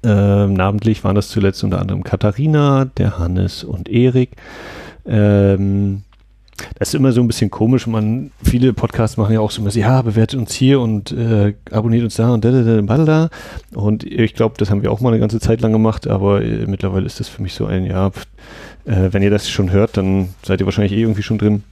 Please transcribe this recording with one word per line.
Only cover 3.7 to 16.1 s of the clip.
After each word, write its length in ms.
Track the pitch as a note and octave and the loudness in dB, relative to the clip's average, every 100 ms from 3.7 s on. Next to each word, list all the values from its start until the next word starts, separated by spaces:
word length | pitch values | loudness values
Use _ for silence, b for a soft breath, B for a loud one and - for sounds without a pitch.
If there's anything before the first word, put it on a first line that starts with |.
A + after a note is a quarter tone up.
| F2+ - | -10 -2
Erik. 440 | A2 B2+ B2+ B2+ - B B B B B B - | 2 4 2 0 -6 B B B B B B -2
Ähm, 960 | G#2+ G#2 G2+ G2 G2 G2 G2 G2+ G2 - _ _ _ _ - B - | 2 4 4 4 2 0 0 -2 -4 -10 _ _ _ _ -18 B -6
das 120 | - | -4
ist 60 | |
immer 180 | D#3 C3+ | 2 2
so 80 | A#2+ | 4
ein 80 | A#2+ | 2
bisschen 220 | - G#2 | 0 -2
komisch. 360 | - A2+ B2+ A#2 | 0 2 2 0
Man, 460 | A2 G#2+ A#2+ C#3+ _ | -2 -2 -2 -6 _
viele 300 | - B2+ C3 | 0 2 2
Podcasts 440 | G#2+ A#2 - A2 - | 0 -4 0 -2 0
machen 160 | G#2 | 0
ja 60 | A2 | 2
auch 140 | G#2+ | 0
so 100 | - | -2
immer 80 | G2+ | -4
so, 80 | A2 | 0
"Ja, 240 | G#2+ C3 | 2 2
bewertet 380 | A#2 G#2+ A2 C3+ | 2 0 0 -2
uns 140 | A2 | -6
hier 260 | - C3 C#3 | 0 2 4
und, 320 | A#2 G#2+ F#2+ | 2 -2 -4
äh, 420 | B2 A2+ G#2+ G2+ G#2 - | -4 0 2 2 -2 -4
abonniert 320 | A2 A2+ A2+ | -2 2 0
uns 140 | A#2 - | 0 0
da 140 | A#2 | 0
und 140 | A#2+ | 2
da, 60 | A2+ | 4
da, 120 | C3 | 4
da, 200 | A2+ A2 | 4 2
da, 220 | G2+ C3 | 2 2
da." 260 | D#3 D#3 D#3+ B B B B | 4 2 0 B B B B
Und 280 | - G#2 G#2+ | -4 -2 -2
ich 320 | - - A2+ | -4 -2 -2
glaub, 240 | - A2+ - | 0 -2 0
das 120 | G2 | -2
haben 120 | G2+ | 0
wir 80 | A2 | 0
auch 100 | A2 | -2
mal 100 | B2 | 0
eine 100 | A2+ | 2
ganze 180 | A2 A2 | 0 -2
Zeit 220 | - A2+ | 0 0
lang 100 | A#2 | 2
gemacht, 380 | A2 A2 A2 | 2 2 0
aber, 340 | - | -2